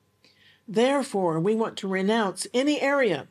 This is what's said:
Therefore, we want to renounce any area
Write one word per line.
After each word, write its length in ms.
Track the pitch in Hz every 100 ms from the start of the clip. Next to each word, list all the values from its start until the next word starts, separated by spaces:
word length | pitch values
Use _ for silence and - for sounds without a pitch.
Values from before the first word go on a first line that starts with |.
| _ _ _ _ - _ -
Therefore, 760 | 208 254 277 - 196 175 160
we 140 | 190
want 220 | 220 220 -
to 100 | 190
renounce 580 | 190 190 226 208 214 -
any 280 | 247 285 294
area 480 | 277 285 240 143 -